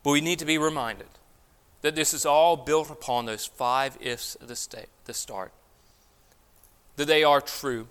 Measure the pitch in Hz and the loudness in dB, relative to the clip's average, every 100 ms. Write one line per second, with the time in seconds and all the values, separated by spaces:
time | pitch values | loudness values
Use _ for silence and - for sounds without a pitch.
0 | 143 143 160 175 151 156 156 151 117 101 | 4 2 2 -2 0 0 0 -2 -6 -8
1 | - - _ _ _ _ _ _ 147 156 | -16 -20 _ _ _ _ _ _ -2 0
2 | 151 151 156 147 165 165 135 156 151 147 | -2 0 2 6 6 4 2 0 0 -10
3 | - 120 117 107 - - 123 127 135 127 | -4 -2 -2 -6 -8 -2 0 2 0 -4
4 | - 120 - - 120 120 - 113 - _ | -8 -6 -8 -14 -14 -12 -12 -14 -18 _
5 | - - - 98 92 _ _ _ _ _ | -12 -12 -8 -10 -10 _ _ _ _ _
6 | _ _ _ _ _ _ _ _ _ - | _ _ _ _ _ _ _ _ _ -6
7 | 147 156 151 143 139 - 139 120 113 | 2 4 6 4 2 -8 -6 -6 -8